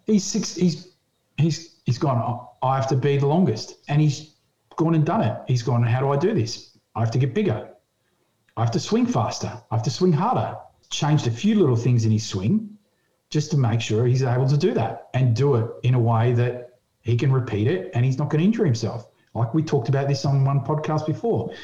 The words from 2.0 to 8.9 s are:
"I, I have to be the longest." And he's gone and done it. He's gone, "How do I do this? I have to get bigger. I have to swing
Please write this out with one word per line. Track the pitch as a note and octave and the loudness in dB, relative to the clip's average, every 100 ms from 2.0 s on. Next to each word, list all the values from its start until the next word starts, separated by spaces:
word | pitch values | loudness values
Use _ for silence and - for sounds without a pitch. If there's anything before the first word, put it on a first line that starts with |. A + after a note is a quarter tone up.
| D3 A#2+ | 0 0
"I, | A#2 A2+ - - C3 | -2 -6 -10 -6 -2
I | C3 | 0
have | - | 0
to | C3+ | 0
be | C#3+ C#3 | 2 2
the | C#3 | 2
longest." | E3 F3 G#2+ - - - | 2 2 0 -8 -14 -2
And | D3 | 2
he's | D3+ - - _ _ _ _ - | 2 0 -8 _ _ _ _ -2
gone | E3 | 2
and | E3 D3+ | 2 2
done | A3 | 2
it. | A#2+ G#2+ - | 0 -2 -2
He's | B2 | -2
gone, | - A#2+ | 0 0
"How | A#2 B2+ | 2 2
do | C#3 | 0
I | C#3+ | 0
do | F#3 | 0
this? | G3+ - - - _ _ - | 0 -2 -6 -14 _ _ -4
I | |
have | A#2 | -2
to | B2+ | 0
get | C3+ | 0
bigger. | G#3 G3 G#2+ - - _ _ _ _ _ _ _ - | 0 0 -2 -8 -20 _ _ _ _ _ _ _ -2
I | |
have | A#2 | -2
to | E3 | -2
swing | - | 0